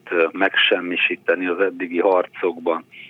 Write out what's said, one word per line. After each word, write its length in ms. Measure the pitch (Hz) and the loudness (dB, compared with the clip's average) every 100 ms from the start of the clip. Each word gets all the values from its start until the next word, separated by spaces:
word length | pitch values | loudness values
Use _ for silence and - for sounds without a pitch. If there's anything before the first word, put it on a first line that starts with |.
| - | -2
ö, 180 | 87 82 | 0 0
megsemmisíteni 1160 | 92 98 - - 98 87 87 - 87 - 85 90 | 2 0 2 2 2 -2 -2 -2 -2 -2 0 0
az 120 | 87 | 0
eddigi 400 | 95 87 90 87 | 0 -2 -4 2
harcokban. 840 | 95 90 87 - 92 80 82 82 - - | 4 4 0 -2 -4 -2 -4 -4 -6 -20